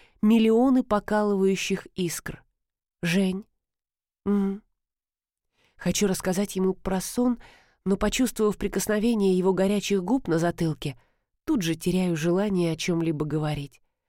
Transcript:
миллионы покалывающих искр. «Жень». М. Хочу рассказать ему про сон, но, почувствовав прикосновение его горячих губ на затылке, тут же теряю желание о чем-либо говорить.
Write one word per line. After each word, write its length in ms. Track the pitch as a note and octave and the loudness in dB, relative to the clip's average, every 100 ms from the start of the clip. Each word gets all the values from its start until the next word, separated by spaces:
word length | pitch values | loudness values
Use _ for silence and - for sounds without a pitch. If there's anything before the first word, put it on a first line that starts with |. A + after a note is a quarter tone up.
| - _ | -20 _
миллионы 640 | G#3+ A3+ A3 A3+ C4 B3+ | 4 6 6 6 4 4
покалывающих 1040 | B3+ G#3 - G#3+ G#3 G3 F#3+ F#3+ - F#3+ - - | 2 -2 0 0 2 2 2 2 -2 -4 -6 -6
искр. 480 | F3 - - - _ _ _ _ _ _ | -4 -4 -10 -14 _ _ _ _ _ _
«Жень». 440 | F3 F3+ F#3+ F#3+ - _ _ _ _ _ _ _ G3 | -2 0 0 -2 -10 _ _ _ _ _ _ _ -2
М. 380 | G3+ G3 G3 - _ _ _ _ _ _ _ _ _ _ _ | 0 0 -4 -12 _ _ _ _ _ _ _ _ _ _ _
Хочу 300 | F3+ F3+ G3+ | -4 0 0
рассказать 480 | D3+ - F#3 G3+ F#3 | 0 -2 -2 -4 -2
ему 180 | F#3+ | -2
про 280 | F#3 - F#3 | -2 -4 -4
сон, 380 | - - B3 A#3 - - _ _ F#3 | -4 -2 0 -2 -8 -20 _ _ -2
но, 120 | G3 | 0
почувствовав 600 | G#3+ - B3+ - G#3+ F#3+ | 0 0 -2 0 -2 0
прикосновение 800 | G3+ G3 F#3+ G#3+ A3+ A3 G3 F#3 | -4 -4 -2 0 0 2 2 2
его 160 | F#3 | 2
горячих 500 | F#3 F#3+ G#3 - G3+ | 2 0 0 0 -2
губ 240 | F3+ C4+ - | 0 -2 0
на 120 | E3 | 0
затылке, 600 | E3+ E3+ E3 D3+ D3 - _ _ _ _ | 0 0 -2 -2 -8 -10 _ _ _ _
тут 180 | - D4+ | -2 -2
же 140 | E3 D#3+ | 0 -4
теряю 400 | - F#3 F3+ E3 | -2 0 0 0
желание 560 | E3+ F3+ G#3 F#3 E3+ | 0 0 0 0 0
о 60 | D#3+ | -2
чем-либо 480 | - E3 E3 D3+ D3+ | -2 0 0 -2 -4
говорить. 560 | D#3 D3+ C#3+ C#3+ - _ _ | -2 -4 -4 -8 -16 _ _